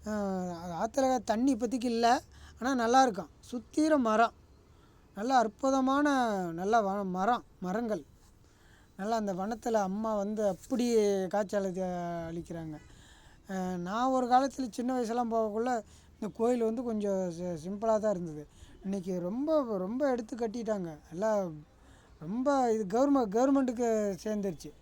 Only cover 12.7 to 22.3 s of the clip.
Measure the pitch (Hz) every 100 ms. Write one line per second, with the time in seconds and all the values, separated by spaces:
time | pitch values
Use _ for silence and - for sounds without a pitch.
12.7 | 151 - - - - - - - 190 185
13.7 | 185 175 214 254 262 247 254 269 - 262
14.7 | - 240 254 233 240 233 226 220 208 240
15.7 | 240 - - - - 214 - 226 247 226
16.7 | 226 240 214 202 190 185 165 180 170 160
17.7 | 202 226 220 214 190 175 151 147 - -
18.7 | - 196 196 180 180 175 226 294 311 247
19.7 | 202 185 240 285 247 226 233 233 220 220
20.7 | 214 170 151 - 165 220 208 185 156 151
21.7 | - - - - - 156